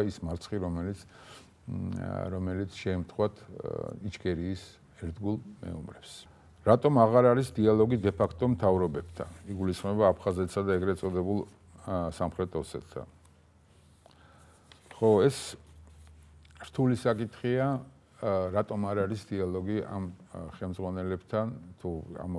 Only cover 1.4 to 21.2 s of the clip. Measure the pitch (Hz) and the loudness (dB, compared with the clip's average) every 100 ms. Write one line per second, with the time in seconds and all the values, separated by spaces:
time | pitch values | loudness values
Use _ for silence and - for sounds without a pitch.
1.4 | - _ - 95 92 92 92 95 92 92 | -20 _ -10 -8 -6 -6 -6 -6 -6 -4
2.4 | 92 92 98 - 101 92 85 - 104 - | -4 -4 -6 -6 -2 -2 -4 0 0 -2
3.4 | - - - 50 50 - 95 - 95 85 | -14 -12 -8 -8 -8 -8 -10 -6 -4 -2
4.4 | 90 95 - - - - 85 85 101 110 | -4 -6 -10 -20 -20 -12 -10 -6 -4 -4
5.4 | 190 208 90 82 - - - - - - | -8 -14 -12 -10 -12 -16 -20 -20 -20 -20
6.4 | - - 104 123 147 139 113 120 123 123 | -20 -2 4 6 6 6 8 8 8 6
7.4 | 127 - 107 110 113 123 98 95 101 - | 2 2 4 6 6 4 2 2 0 2
8.4 | 123 123 101 95 87 73 - - - - | 0 2 4 4 2 -2 -8 -10 -10 -12
9.4 | 95 95 95 87 98 104 101 92 104 90 | -10 -4 -2 -2 -2 4 4 4 0 -2
10.4 | 90 101 98 92 95 92 95 90 90 101 | -2 -2 0 2 2 -2 -2 -2 -2 -2
11.4 | - - - - - 92 85 - 87 - | -4 -14 -20 -16 -6 -4 -4 -4 -6 -4
12.4 | 92 80 - - - - - - - _ | -4 -6 -8 -10 -12 -14 -14 -18 -20 _
13.4 | _ _ _ _ _ _ _ - - - | _ _ _ _ _ _ _ -20 -20 -20
14.4 | - _ _ - _ - 110 104 135 131 | -20 _ _ -20 _ 0 6 8 6 2
15.4 | - - - - - - - - - - | -6 -14 -20 -20 -20 -20 -20 -20 -20 -20
16.4 | - - - - 127 120 123 110 113 - | -20 -20 -10 0 2 2 2 0 -2 -4
17.4 | 120 127 139 131 - - _ - 113 95 | -2 0 0 -2 -6 -20 _ -6 -2 0
18.4 | 92 98 107 107 101 104 95 107 - 98 | 0 0 0 -2 -2 0 -2 -4 -4 -2
19.4 | 92 92 95 107 - 101 90 90 - 87 | -2 -2 -2 -4 -4 -6 -8 -10 -16 -14
20.4 | 80 - 92 90 92 92 92 90 | -12 -10 -8 -6 -6 -4 -4 -4